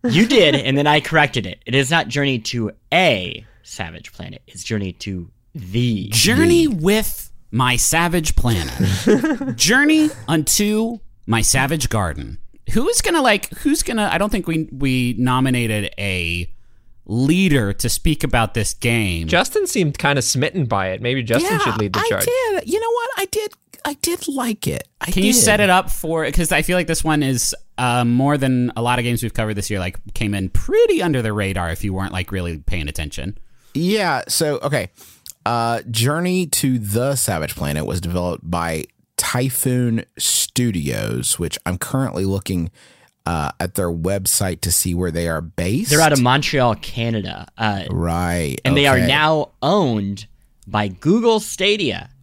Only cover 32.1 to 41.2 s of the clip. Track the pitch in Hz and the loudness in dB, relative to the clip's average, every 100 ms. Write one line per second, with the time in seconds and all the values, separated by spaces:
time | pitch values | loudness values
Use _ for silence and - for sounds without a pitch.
32.1 | 90 90 95 87 78 - 90 73 - 73 | -4 -4 -4 -6 -4 -2 -2 -4 -6 -8
33.1 | - 82 - - - _ 139 175 214 180 | -8 -8 -10 -16 -20 _ -2 0 0 0
34.1 | 131 - - 156 147 143 135 92 _ - | -2 -2 -2 0 0 -2 -2 -4 _ -20
35.1 | - - - 104 117 117 117 - 110 120 | -20 -20 -6 -2 0 0 -2 -4 0 0
36.1 | 156 180 185 170 - 139 123 104 107 131 | 0 0 0 0 0 2 0 0 0 0
37.1 | 139 - 85 76 - 73 73 - 90 85 | 0 -2 -2 -4 -4 -4 -2 -2 -4 -2
38.1 | 90 87 85 82 85 85 80 - _ _ | -2 -2 -6 -4 -4 -2 -4 -8 _ _
39.1 | - - 127 135 - 131 123 120 113 - | -6 -2 0 0 0 0 2 0 -2 -6
40.1 | - - - - - 120 92 69 53 53 | -6 -2 0 -2 0 0 0 -4 -4 -4
41.1 | 60 | -4